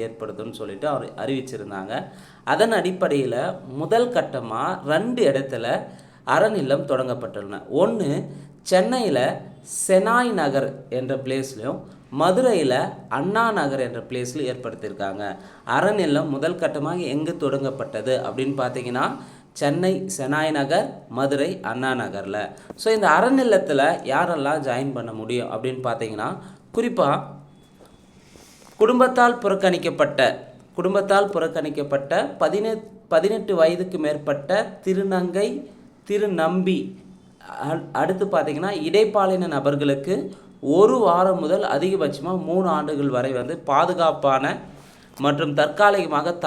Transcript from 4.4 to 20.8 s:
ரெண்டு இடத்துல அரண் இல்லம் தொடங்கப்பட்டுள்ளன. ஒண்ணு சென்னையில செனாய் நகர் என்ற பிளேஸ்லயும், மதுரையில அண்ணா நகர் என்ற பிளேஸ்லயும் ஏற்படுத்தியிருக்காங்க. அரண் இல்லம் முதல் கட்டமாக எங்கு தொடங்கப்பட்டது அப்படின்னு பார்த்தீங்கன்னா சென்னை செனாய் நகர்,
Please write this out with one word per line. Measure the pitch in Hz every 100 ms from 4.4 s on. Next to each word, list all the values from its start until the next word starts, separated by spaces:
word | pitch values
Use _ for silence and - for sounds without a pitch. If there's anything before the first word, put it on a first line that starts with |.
| 117 113 156 185 139
ரெண்டு | 160 226 247 165
இடத்துல | 135 139 120 113 160 - - - - - 143
அரண் | 214 208
இல்லம் | 131 139 139
தொடங்கப்பட்டுள்ளன. | 131 131 120 117 107 101 101 - 139
ஒண்ணு | 208 226 151 160 - - - - -
சென்னையில | 185 214 254 214 127 139 - - - - -
செனாய் | - 190 208 240 247 190
நகர் | 143 139 - - - 127
என்ற | 131 131 123
பிளேஸ்லயும், | 131 127 104 123 185 - - - 135
மதுரையில | 170 185 262 196 139 123 185 - - 123
அண்ணா | 175 220 233 196
நகர் | 143 135 120
என்ற | 117 113
பிளேஸ்லயும் | 123 123 151 127
ஏற்படுத்தியிருக்காங்க. | 123 120 98 104 98 98 98 101 92 - - - 131
அரண் | 190 208 160
இல்லம் | 143 156 135
முதல் | 156 175
கட்டமாக | 156 151 156 175 156
எங்கு | 143 156 170
தொடங்கப்பட்டது | 139 135 135 - 110 107 123 127 -
அப்படின்னு | 117 135 135
பார்த்தீங்கன்னா | 123 127 120 123 180 277 - - - -
சென்னை | 143 165 180 190 190
செனாய் | - 131 151 156 151
நகர், | 139 175